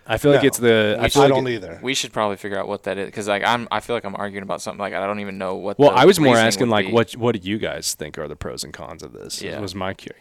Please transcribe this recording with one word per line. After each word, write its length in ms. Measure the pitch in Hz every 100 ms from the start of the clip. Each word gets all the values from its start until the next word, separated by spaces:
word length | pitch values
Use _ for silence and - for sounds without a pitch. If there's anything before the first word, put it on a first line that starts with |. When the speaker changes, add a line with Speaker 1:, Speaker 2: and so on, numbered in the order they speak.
| -
Speaker 1:
I 120 | 110
feel 140 | 147
like 100 | 139
Speaker 2:
No. 60 | 135
Speaker 1:
it's 100 | -
the, 400 | 120 113 107 107
I 40 |
Speaker 3:
We 60 | 113
Speaker 1:
feel 120 | 143
Speaker 2:
I 40 | 143
Speaker 1:
like 80 | 135
Speaker 2:
don't 120 | 127
Speaker 1:
it 40 |
Speaker 2:
either. 260 | 117 90 82
Speaker 3:
We 120 | 117
should 180 | 131 127
probably 240 | 117 107 98
figure 240 | 104 98
out 80 | -
what 160 | 101
that 140 | - 95
is, 120 | 95
'cause, 160 | - 104
like, 140 | 101 95
I'm, 240 | 120 117
I 80 | 107
feel 160 | - 120
like 80 |
I'm 120 | 101 98
arguing 260 | 101 98
about 180 | 98 85
something, 200 | - 90
like, 120 | 98
I 120 | 90 98
don't 140 | 104
even 160 | 101 95
know 180 | 95 95
what 220 | 92 101
Speaker 1:
Well, 120 | 143
Speaker 3:
the 40 | 98
Speaker 1:
I 80 | 151
was 140 | 190
more 140 | 143
Speaker 3:
reasoning 140 | 117 113
Speaker 1:
asking, 200 | 107 123
Speaker 3:
would 40 |
Speaker 1:
like, 120 | 107 95
Speaker 3:
be. 40 |
Speaker 1:
what, 200 | 110 113 123
what 240 | 117 110
do 60 | 90
you 80 | 107
guys 360 | 90 71 80
think 240 | - 76 -
are 100 | 73
the 80 | 76
pros 300 | - 64 69
and 80 |
cons 280 | - 73 82
of 100 | 76
this? 280 | 57 50 -
Speaker 3:
Yeah. 200 | 95 78
Speaker 1:
Was 140 | 101 95
my 180 | 92
cu-, 160 | - - -